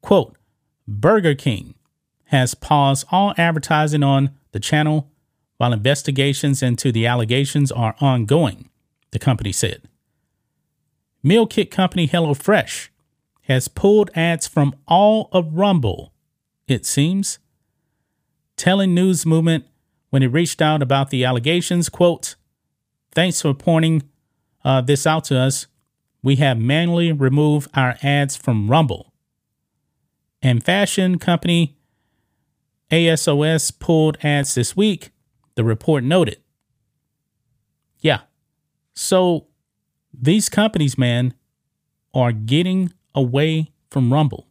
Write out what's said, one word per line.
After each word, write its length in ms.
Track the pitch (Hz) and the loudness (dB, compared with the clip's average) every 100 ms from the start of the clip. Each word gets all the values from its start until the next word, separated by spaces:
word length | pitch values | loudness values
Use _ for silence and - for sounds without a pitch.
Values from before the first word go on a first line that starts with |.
Quote, 340 | - 202 139 _ _ _ _ _ - | 2 0 0 _ _ _ _ _ -12
"Burger 480 | 104 131 220 170 | -2 2 2 0
King 400 | 143 - 104 - - _ _ _ _ _ | -2 -2 -4 -8 -20 _ _ _ _ _
has 280 | 139 127 | 0 0
paused 500 | - - 147 139 139 - | -4 0 2 2 0 -2
all 240 | 180 202 - | 0 0 0
advertising 680 | 170 160 - 156 151 151 | 0 -2 -2 0 0 0
on 260 | 139 139 139 139 _ | 2 2 0 -4 _
the 80 | - | -10
channel 500 | - 156 151 151 139 _ _ _ _ _ | -2 -2 0 -2 -6 _ _ _ _ _
while 160 | 123 | -2
investigations 880 | 117 107 143 - 135 139 139 147 135 | 0 0 -2 -2 -2 -2 0 -2 0
into 300 | 127 120 139 | -2 -2 -2
the 140 | 113 113 | 0 0
allegations 680 | 123 113 123 139 147 139 | 0 0 -2 -2 0 -2
are 240 | 120 113 - | 0 -4 0
ongoing," 680 | 143 127 107 143 147 - - _ _ _ _ | 0 0 2 0 0 -4 -18 _ _ _ _
the 80 | - | -4
company 320 | - 120 107 | -2 -2 -2
said. 380 | 95 107 - - _ _ _ _ _ _ _ _ _ _ _ _ _ | -4 -4 -6 -18 _ _ _ _ _ _ _ _ _ _ _ _ _
Meal 240 | 139 208 220 | 2 2 2
kit 240 | - 202 | -2 -4
company 340 | - 185 - 160 | 0 -2 0 -2
HelloFresh 800 | 175 160 139 - 202 - - - _ _ _ _ _ | 0 0 -2 0 0 0 -10 -14 _ _ _ _ _
has 240 | _ 131 - | _ -2 -2
pulled 460 | - 202 208 202 | -2 2 4 2
ads 320 | - 165 165 - | 0 -2 -2 -2
from 300 | - 139 135 - | 0 0 -2 0
all 420 | 170 208 220 - | 2 4 2 0
of 220 | 185 165 | -2 -2
Rumble, 580 | 156 202 185 113 - - _ _ _ _ _ _ | -2 0 2 0 -4 -10 _ _ _ _ _ _
it 160 | 131 | -4
seems, 540 | - - 151 190 196 - _ _ _ _ _ _ _ _ _ _ _ - | -2 -2 0 0 -4 -8 _ _ _ _ _ _ _ _ _ _ _ -6
telling 360 | - 196 190 | -2 0 0
News 320 | 175 185 180 | 2 2 0
Movement 400 | 160 160 165 165 - _ _ _ _ | 0 0 2 0 -4 _ _ _ _
when 120 | 135 | 0
it 100 | 131 | 2
reached 280 | 131 170 - | 0 -2 0
out 220 | 156 151 | 0 0
about 280 | 131 135 135 | 0 0 0
the 140 | 131 | -2
allegations, 640 | 127 123 120 170 170 175 165 | 0 0 0 -2 -2 -2 -4
quote, 460 | - 175 170 - - _ _ _ _ _ _ _ | 0 0 0 -8 -16 _ _ _ _ _ _ _
"Thanks 280 | - 180 165 | -2 -2 0
for 140 | 156 | -2
pointing, 480 | 139 - 160 160 160 - _ _ _ _ _ | -2 0 2 2 0 -4 _ _ _ _ _
uh, 160 | 135 131 | -2 0
this 260 | 123 143 - | 2 0 0
out 160 | 156 - | -2 0
to 120 | 131 | 0
us. 300 | 131 135 - _ _ _ _ _ | 0 -2 -10 _ _ _ _ _
We 140 | 127 135 | 0 2
have 220 | 143 117 | 2 2
manually 540 | 113 147 170 170 170 | 0 0 0 0 0
removed 580 | 151 131 139 151 147 139 | 0 0 2 2 0 -2
our 220 | - 131 123 | -2 -2 -2
ads 340 | 139 143 143 - | -2 0 -2 -4
from 320 | - 113 104 | -4 -2 2
Rumble." 440 | 143 151 85 - _ _ _ _ _ _ _ _ _ _ _ _ _ | 2 0 -4 -12 _ _ _ _ _ _ _ _ _ _ _ _ _
And 220 | 135 120 | 0 0
fashion 560 | - 185 202 - 185 180 | 0 0 0 0 0 0
company 560 | - 170 175 170 160 _ _ _ _ _ _ _ _ _ _ _ _ | 0 0 2 0 0 _ _ _ _ _ _ _ _ _ _ _ _
A 180 | 160 165 | 2 2
S 200 | 160 - | 2 0
O 140 | 143 | 0
S 280 | 151 160 - | 2 0 -2
pulled 480 | - - 160 156 151 | -10 0 2 2 0
ads 320 | 151 147 139 - | -2 -2 -2 -2
this 200 | 117 - | -4 0
week, 340 | 214 190 - _ _ _ _ | -2 -2 -10 _ _ _ _
the 80 | - | -4
report 400 | 113 110 - 151 | -2 -2 0 0
noted. 400 | 127 180 147 - _ _ _ _ _ _ _ _ _ _ _ _ _ _ _ _ | 2 0 0 -4 _ _ _ _ _ _ _ _ _ _ _ _ _ _ _ _
Yeah. 220 | 156 131 - _ _ _ _ _ _ | -2 -2 -4 _ _ _ _ _ _
So 520 | - - 185 180 165 - _ _ _ _ _ _ | -12 -2 2 2 0 -6 _ _ _ _ _ _
these 360 | - 123 202 208 | -4 0 2 0
companies, 500 | - 214 196 147 - | 0 0 0 -2 0
man, 360 | 123 120 123 - _ _ _ _ _ _ _ | 0 0 -2 -4 _ _ _ _ _ _ _
are 200 | 131 123 | -2 -2
getting 600 | 110 107 143 175 185 180 - _ | -2 -2 0 0 -2 -4 -6 _
away 580 | - 131 131 156 160 156 _ _ | -4 -2 0 0 -2 -4 _ _
from 220 | - 123 | -2 0
Rumble. 340 | 139 151 - - | 2 0 -4 -18